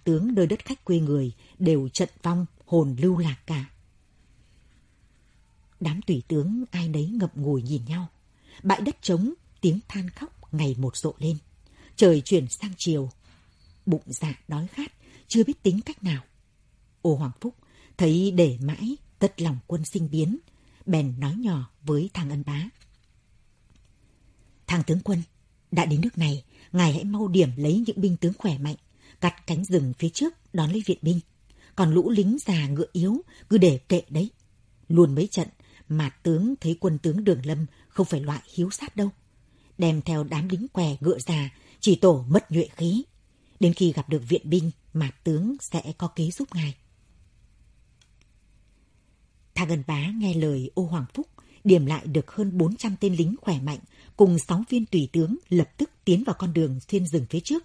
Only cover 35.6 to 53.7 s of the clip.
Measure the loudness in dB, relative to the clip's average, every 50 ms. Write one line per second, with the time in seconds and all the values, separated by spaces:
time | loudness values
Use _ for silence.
35.6 | -20 _ -20 -18 -10 -4 -2 -2 -2 -2 -4 _ -2 0 0 2 0 0 -2 -2
36.6 | -4 -4 -4 -2 -2 -2 -2 0 -2 -2 -2 0 2 2 2 0 0 -4 -4 -4
37.6 | -4 -6 -8 _ -20 _ -2 -2 -2 0 0 -4 -4 -4 -6 -8 -10 -10 -4 -4
38.6 | -4 -4 -4 -8 -12 -10 -4 -4 -4 -4 -4 _ _ _ _ _ _ _ _ _
39.6 | _ _ _ 0 0 2 2 0 -2 -2 -2 -2 -2 -2 -4 -4 -4 -2 -4 -4
40.6 | -6 -6 -4 -2 -2 -2 -2 -2 0 0 0 -2 -2 -2 -2 -2 -2 -4 -8 -14
41.6 | _ -20 -12 -2 2 2 4 6 6 6 6 4 2 2 2 2 2 2 -2 -2
42.6 | -2 -2 -4 -4 -2 0 0 0 -2 _ _ _ _ _ _ _ _ _ _ 2
43.6 | 2 2 4 4 2 2 2 0 -4 -2 -4 -4 -2 0 -2 0 0 2 0 0
44.6 | 0 0 -4 _ _ _ -4 -2 -2 -2 -4 _ -2 -2 0 0 0 -2 -4 -6
45.6 | -8 -6 -6 -6 -6 -6 -8 -6 -6 -6 -4 -2 -4 -4 -2 -6 -8 -6 -4 -4
46.6 | -4 -4 -6 _ _ _ _ _ _ _ _ _ -20 _ _ _ _ _ _ _
47.6 | _ _ _ _ _ _ _ _ _ _ _ _ _ _ _ _ _ _ _ _
48.6 | _ _ _ _ _ _ _ _ _ _ _ _ _ _ _ _ _ _ -6 -4
49.6 | -2 -2 -2 -2 -2 -4 -4 -2 -2 -4 -4 -2 -2 0 0 0 0 0 0 -2
50.6 | -4 -6 -4 -4 -4 -2 -2 -4 -6 -6 -8 -8 -8 -10 _ -20 -20 _ _ _
51.6 | 6 6 6 6 6 2 -2 -4 -4 -2 -2 -2 -2 -2 -4 -4 -4 -2 0 2
52.6 | 2 0 0 -2 -4 -4 -4 0 0 0 2 2 0 0 -2 -4 -2 -2 -2 -2
53.6 | -2 -6